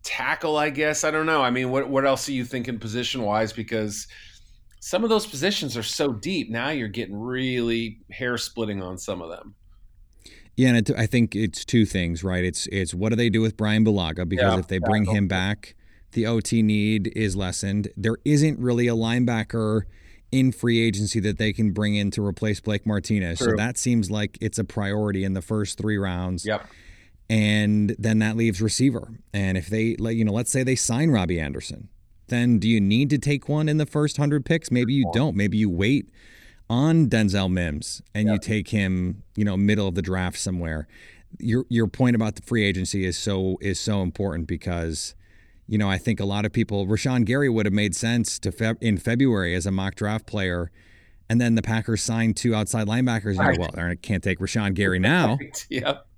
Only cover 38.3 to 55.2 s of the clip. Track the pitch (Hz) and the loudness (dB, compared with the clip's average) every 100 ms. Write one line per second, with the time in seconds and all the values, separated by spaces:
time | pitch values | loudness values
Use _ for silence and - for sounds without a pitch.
38.3 | 104 - 107 92 107 95 92 90 92 - | 2 0 -2 0 0 2 0 -2 -4 -8
39.3 | - 104 95 101 107 98 87 87 92 90 | -2 0 2 2 4 0 -2 -2 -2 -2
40.3 | - 101 90 82 78 - - - - - | -4 -4 -4 -4 -6 -8 -16 -20 -20 -20
41.3 | - - 120 - 117 110 - 127 117 110 | -8 -2 -2 2 2 2 2 2 4 0
42.3 | - - 120 101 92 92 98 92 85 - | -4 -2 2 2 0 -2 -2 -2 -2 -2
43.3 | 95 95 92 98 92 - 101 90 - 98 | 0 -2 -2 -4 -4 -2 0 -2 -2 -4
44.3 | 82 80 82 - 85 82 76 - - - | -4 -4 -6 -4 -4 -4 -6 -10 -14 -20
45.3 | - - - - 107 101 95 - 104 98 | -20 -20 -20 -4 0 0 0 0 -2 -2
46.3 | 101 104 117 107 101 95 110 139 127 110 | -2 0 0 0 -2 0 0 0 0 2
47.3 | 131 143 113 104 101 104 - 117 120 110 | 2 2 2 2 2 0 0 0 0 0
48.3 | - - - 110 113 117 95 - 120 135 | -4 -6 -2 -2 0 0 0 0 2 4
49.3 | 107 87 90 92 95 95 - 104 107 - | 4 2 0 0 0 -2 -2 -4 -4 -4
50.3 | 107 92 87 85 - - - - - - | -4 -2 -2 -4 -10 -20 -20 -20 -20 0
51.3 | 117 120 113 110 113 110 110 - 113 113 | 2 4 2 2 -2 0 -2 0 0 0
52.3 | 107 120 110 104 117 104 117 127 113 104 | 2 0 0 0 -2 0 0 0 0 -2
53.3 | 92 - 85 82 82 85 90 - 95 98 | 2 2 2 -2 -4 -4 -6 -2 -2 0
54.3 | 90 95 117 101 95 98 92 98 180 | -2 -2 -2 -2 0 0 2 2 4